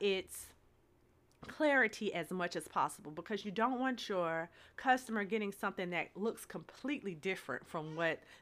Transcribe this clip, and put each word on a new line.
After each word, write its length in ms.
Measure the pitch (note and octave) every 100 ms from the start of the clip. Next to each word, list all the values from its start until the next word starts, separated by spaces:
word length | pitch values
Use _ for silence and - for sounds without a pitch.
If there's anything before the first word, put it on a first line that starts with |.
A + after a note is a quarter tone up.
its 460 | G3+ F#3+ - - - - - _ _ _ _ _ _ - -
clarity 680 | - D4+ C4+ A3 - G#3
as 180 | F3 D#3
much 260 | F#3 F3 F3
as 100 | -
possible 460 | F3+ D3 - D3
because 320 | D#3 E3+ G3+
you 60 | G#3
don't 260 | F#3+ A#3+ B3
want 300 | C4 B3+ -
your 420 | F#3+ E3 E3 E3 - - -
customer 480 | C4 B3+ B3+ A3
getting 280 | G3 G#3+ G3+
something 380 | G3 G3+ F#3+ F3
that 180 | E3+ - -
looks 280 | A3 -
completely 720 | - F3 D#3 - B3+ D4 G3
different 520 | D#3+ F#3 F#3 - B2 -
from 280 | E3+ D#3
what 240 | D#3 E3 D#3 - -